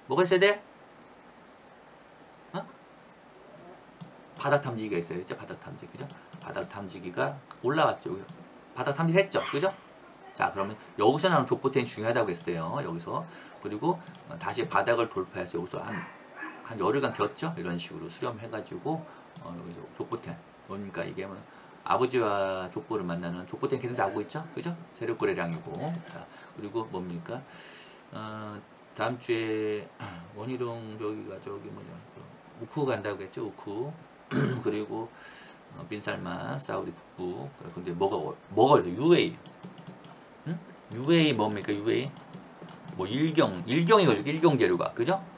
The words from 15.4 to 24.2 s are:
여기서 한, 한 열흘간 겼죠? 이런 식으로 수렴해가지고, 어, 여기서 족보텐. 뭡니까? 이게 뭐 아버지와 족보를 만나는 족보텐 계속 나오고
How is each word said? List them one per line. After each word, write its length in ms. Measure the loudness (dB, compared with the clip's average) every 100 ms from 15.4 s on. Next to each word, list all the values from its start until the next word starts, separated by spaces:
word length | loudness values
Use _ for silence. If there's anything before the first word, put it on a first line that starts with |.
| -4 -4
여기서 220 | -4 -6
한, 160 | -6 -6 -8 -14 -18 -12 -12 -12
한 140 | -12 0
열흘간 360 | 2 4 2
겼죠? 420 | 2 -2 0 -4 -4
이런 200 | -4 -4
식으로 320 | -6 -10 -12
수렴해가지고, 960 | -6 -6 -6 -8 -8 -8 -6 -4 -4 -6 -16 -20 -16
어, 160 | -12 -10
여기서 180 | -10 -12 -14 -10
족보텐. 380 | -6 -6 -8 -12 -14 -20 -12
뭡니까? 340 | -10 -8 -6 -6
이게 200 | -6 -8
뭐 160 | -10 -16 -20 -20 -10 0
아버지와 840 | 2 4 4 4 4 2 0 -4
족보를 340 | -8 -4 -2 -2
만나는 420 | -2 -4 -6 -8
족보텐 320 | -4 0 0
계속 160 | -2 0
나오고 240 | 0 0